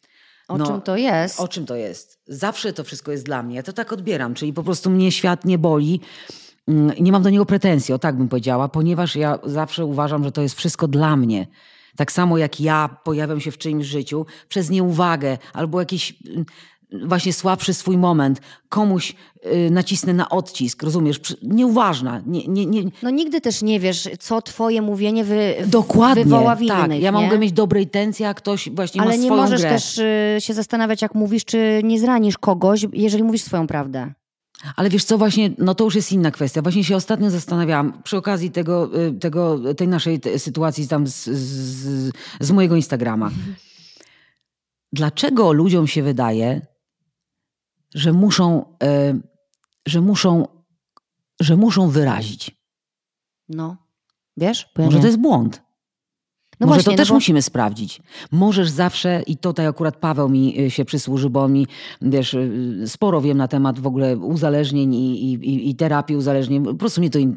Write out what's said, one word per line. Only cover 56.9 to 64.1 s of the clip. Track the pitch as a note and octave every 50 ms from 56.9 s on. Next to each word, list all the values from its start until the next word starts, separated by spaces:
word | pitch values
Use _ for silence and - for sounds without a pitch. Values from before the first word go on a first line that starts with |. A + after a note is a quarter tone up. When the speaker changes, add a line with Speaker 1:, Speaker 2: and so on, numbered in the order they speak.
Speaker 1:
no | F#3+
Speaker 2:
też | F#3+ G3+ G3
Speaker 1:
bo | C4+
Speaker 2:
musimy | C4+ - F#3 D#3+ C#3+
sprawdzić. | C3 - - B2+ A2 G#2 G#2 A2 G#2+ - - - - _ - - - -
Możesz | D3 E3+ G3 G#3+ F#3+ G3 F3+ D#3+
zawsze, | C#3 D3+ F3+ F3+ - - - F3+ F3 E3+ -
i | - F3
tutaj | - - F3+ E3 E3+ D#3+
akurat | D#3 C#3+ - E3 D#3 D3+
Paweł | - F3 D#3+ D3+ D3 C#3+ C3+
mi, | C3+ C3 C3 C3 - -
y, | C#3 C3
się | - - C3
przysłuży, | - - C3+ - C3 C3+ C3+ C#3 C3+
bo | B2 C#3
on | C3+ C3+
mi, | C#3 C#3 C#3 - - - - - - -
wiesz, | - C3+ C3+ C3+ B2+ - C#3
y, | B2+ C3 B2 G#2 B2 B2 B2 A2 F#2 A2
sporo | A2 - - G#3+ G3 F3 D3+
wiem | C3+ D3 C#3 C#3
na | C3 B2
temat | C#3+ C#3 C#3 C3+ B2 C3
w | C3
ogóle | C3+ B2+ C3+ C3+ C3